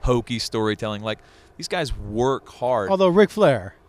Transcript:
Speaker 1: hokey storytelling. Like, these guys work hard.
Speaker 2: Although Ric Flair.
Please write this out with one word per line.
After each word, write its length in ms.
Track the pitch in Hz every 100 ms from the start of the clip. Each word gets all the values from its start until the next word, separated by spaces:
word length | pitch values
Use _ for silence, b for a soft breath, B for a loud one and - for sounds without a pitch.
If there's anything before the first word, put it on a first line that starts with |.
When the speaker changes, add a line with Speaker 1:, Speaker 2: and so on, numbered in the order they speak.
Speaker 1:
hokey 360 | - 123 110 120
storytelling. 600 | - 113 107 104 110 104
Like, 180 | 110 107 b b b _
these 100 | 165
guys 260 | 185 147
work 540 | - 104 107 127 135 -
hard. 420 | - 123 123 95
Speaker 2:
Although 200 | 190 190
Ric 220 | 175 208
Flair. 440 | - 190 123 92 -